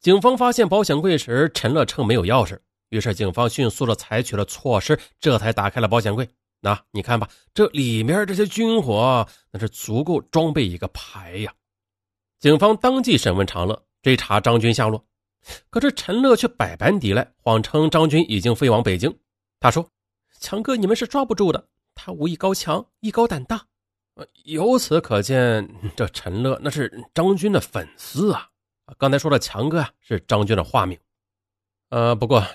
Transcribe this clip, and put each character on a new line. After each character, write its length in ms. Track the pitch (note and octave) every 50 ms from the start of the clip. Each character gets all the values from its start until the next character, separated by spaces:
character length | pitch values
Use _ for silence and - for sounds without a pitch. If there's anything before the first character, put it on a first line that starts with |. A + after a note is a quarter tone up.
警 200 | _ F3 F#3 G3+
方 180 | F3+ B3 B3+ B3
发 140 | B3 B3 A#3+
现 160 | - A3+ F3+
保 160 | F3+ G#3 G#3+
险 160 | - D3 D3
柜 180 | D#3 F#3+ F3 D3
时， 320 | - - A#2 B2+ D3+ E3 -
陈 220 | - - A2 C3+
乐 100 | D#3 C3
称 220 | - - - C3+
没 80 | G2+ A#2
有 100 | A#2+ F2+
钥 220 | F2 A#2 C3 A2
匙， 100 | E2+ - - _ _ _ _ _ _
于 100 | - A2
是 120 | G2+ A#2+ G2+
警 200 | - A2 F#2+ E2+
方 180 | - A#2+ A#2
迅 180 | - - C#3 A#2
速 160 | G2+ - C#3+
地 120 | A#2 A2
采 260 | - - - A2 A2 B2+
取 140 | - -
了 80 | G#2 G2+
措 360 | - - - - - G2+ G2+
施， 160 | - - D#3 - - - _ _
这 180 | - D#3 C3
才 160 | G#2+ G2 A#2 G#2+
打 160 | - G2 G2+
开 120 | - B2+
了 80 | A#2 G#2
保 120 | G#2 A#2
险 140 | A2 G#2+ G2+
柜。 140 | A2+ C3 A#2 _ _ _ _ _ _
那， 200 | - G2+ G#2 G2+ _ _
你 120 | _ G#2 F#2+
看 160 | - A#2+ A2+
吧， 100 | G#2 - _ _ _ _ _
这 120 | - G#3 -
里 340 | - D3 C3+ B2 A2+ A2 A2
面 240 | A#2+ D#3+ G3 G#3+
这 80 | F#3 G3+
些 100 | F3+ G#3
军 360 | G3 - G#3 A3+ A3+ A3+ A3+ E3+
火， 440 | B2+ G#2+ G2+ A2+ C3 C3 B2 A2 - - _ _ _ _
那 80 | G2+
是 80 | G2+ A2
足 340 | _ - - - G#2+ A#2 D3+
够 180 | D#3 F3+ C#3+ -
装 300 | _ - E3+ D#3+ E3 D3
备 140 | D#3 C3
一 100 | F#2 F2
个 120 | F2 - F#2
排 480 | _ - - - - F#2+ F#2+ E2+ F2 G2
呀。 140 | G#2+ G2 - _ _ _ _ _ _ _ _ _ _ _ _ _ _ _ _ _
警 180 | - D3 D3+ -
方 180 | G3 G#3 A3
当 240 | G#3+ - B3 C4 C4
即 160 | B3 B3 G#3
审 180 | B2 - - F2+
问 120 | F#2+ G2
常 200 | F#2 - F2 F2
乐， 140 | F#2 A2 - _ _ _ _ _
追 140 | C3 C3
查 240 | A#2+ - - G2+ G#2
张 180 | G#2 B2 A#2 A#2
军 160 | G#2+ A#2 A2+
下 140 | - B2 A2
落。 160 | A2 A2 _ _ _ _ _ _ _ _ _ - - - _ _
可 100 | - A3+
是 100 | B3+ C#4+ -
陈 280 | - - - F#3 A#3
乐 140 | C4 C4+ B3
却 140 | G#3+ - A#3
百 280 | - _ A2+ F2+ E2
般 220 | - - - G3+ G3+
抵 140 | C#3 G#2 F#3+
赖， 160 | A3+ - _ _
谎 260 | _ _ A#2+ A2+ A2 A2
称 260 | - - D3+ D#3 D#3+
张 200 | D3+ D#3+ D#3+ D#3+
军 160 | C#3+ D#3 E3+ -
已 120 | A2 G2+
经 140 | F2+ A#2+ A#2
飞 140 | A2 C#3+ C3
往 140 | A2+ G#2+ A#2+
北 160 | G#2+ F#2+ F2+
京。 140 | F#2+ D3 - _ _ _ _ _ _ _ _ _
他 100 | - B2+
说 180 | - D#3+ E3+ _ _ _ _ _ _ _ _ _ _ _
：“强 200 | - - - G3+ A3
哥， 140 | - C4+
你 100 | A#3+ G3+
们 80 | F#3 A3
是 100 | - B3
抓 180 | A3+ - C#4 C4+
不 80 | B3 A3+
住 180 | F3+ G#3 F3+ D3+
的， 120 | - - _ _ _ _ _ _
他 180 | - - - -
武 160 | D#3 C#3+ E3+
艺 80 | F3
高 160 | - - F#3+ F#3+
强， 320 | - - - D#3 F#3 A#3+ _ _ _
艺 100 | - G#3+
高 160 | G3+ - A#3
胆 160 | A#3 G#3+ D3 B2+
大。” 200 | - A3+ A3 - _ _ _ _ _ _ _ _ _ _
呃， 120 | - - - _ _ _
由 320 | D3+ D#3 D#3 E3+ A3+ B3+
此 240 | B3+ - - D3 E3
可 220 | E3 - A2+ G2+ G#2
见， 460 | - C3+ C3 B2 A#2+ A2+ G#2+ G2+ - - G2+ F#2+ G#2+ -
这 100 | - A#2+ F#2
陈 340 | _ - - - F2 G2+ A#2+
乐 160 | C3+ C3+ - G2+
那 60 | D3
是 240 | C3+ D3+ C3+ A2 - G#2+ B2 - _
张 220 | - E3 F#3 G3
军 160 | F#3 D3+ G#3+ G3+
的 80 | D#3
粉 280 | - - - G#2+ E2+ - _
丝 360 | _ - - - C3 F#3 G#3+ F3
啊。 160 | - - _ _ _ _ _ _ _ _ - -
刚 160 | _ - C3+ C3+
才 40 | C#3
说 120 | - D#3
的 80 | C#3+ B2
强 300 | - - - G2 A2+ D3+
哥 100 | D#3 E3+
啊， 120 | C#3+ - _ _
是 180 | _ _ A#2 F#2+ -
张 180 | _ A#2 G#2 G#2
军 120 | G2 A2
的 80 | G2 F2
化 200 | - - C3 G2
名。 140 | F#2 F2+ - _ _ _ _ _ _ _ _ _ _ _ _ _ _ _ _ _ _
呃， 260 | - A#2+ A#2 A#2 A#2+
不 100 | A2 B2
过 180 | A2+ C3 A#2 G2+ - -